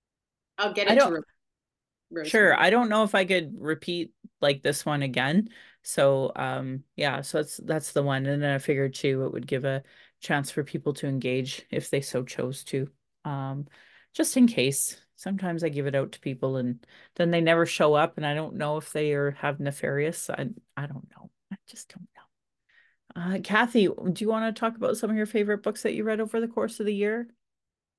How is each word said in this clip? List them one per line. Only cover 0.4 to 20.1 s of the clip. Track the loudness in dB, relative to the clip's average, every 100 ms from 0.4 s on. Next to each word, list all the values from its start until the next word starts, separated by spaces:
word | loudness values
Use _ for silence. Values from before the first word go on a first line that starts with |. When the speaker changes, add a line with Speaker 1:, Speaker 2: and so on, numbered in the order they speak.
| _ -4
Speaker 1:
I'll | -2
get | 0 4
Speaker 2:
I |
Speaker 1:
it | 6
to |
Speaker 2:
don't | 6
Speaker 1:
Ro-, | 4 -6 _ _ _ _ _ _ _ -12
Rosemary. | -8 0
Speaker 2:
Sure. | 6 8 8
I | 6
don't | 4 4
know | 2
if | 4 2
I |
could | 2 0 -2 -6
repeat, | -4 -4 -4 -6 -6 _ -20 -2
like, | 0 2
this | 0 -2 -2
one | -2
again. | 0 0 2 2 0 -4 -20 _
So, | -6 4 4 4 0 -2
um, | -4 -4 -6 -8 -10
yeah, | -2 -2 -2
so | -4 -2
that's, | -4 -6
that's | -4 -4 -2
the | 0
one. | 0 0 0
And | 0
then | 0
I | 0
figured | 0 0 0
too, | 0 0 0
it | -2
would | -4 -4
give | -4
a | -2 -4 -6 -20 -20 _
chance | -2 -2 -2
for | -4
people | -4 -4 -4
to | -4 -2
engage | -2 0 -2 -2 -8 -8
if | -6 -2
they | -2
so | -2 -4
chose | -6 -6 -6 -6
to. | -6 -6 -6 _ _ _
Um, | -8 -6 -6 -8 -10 -16 -20 _ _
just | -2 0 6
in | 6
case. | 6 0 0 -4 -8 _ -12
Sometimes | -6 -4 -4 -2
I | -2
give | -2 -2
it |
out | 0 -2
to | -6
people | -8 -4 -2 -2
and | -2 -4 _ -20 -10 -2
then | 2
they | 4
never | 4 4 4
show | 4 4
up, | 4 2 0
and |
I | -4
don't | -2 -4
know | -4 -4 -4
if | -4
they | -4 0
are, | 0 -2
have | -2 -4 -4
nefarious. | -4 -4 -4 -2 -2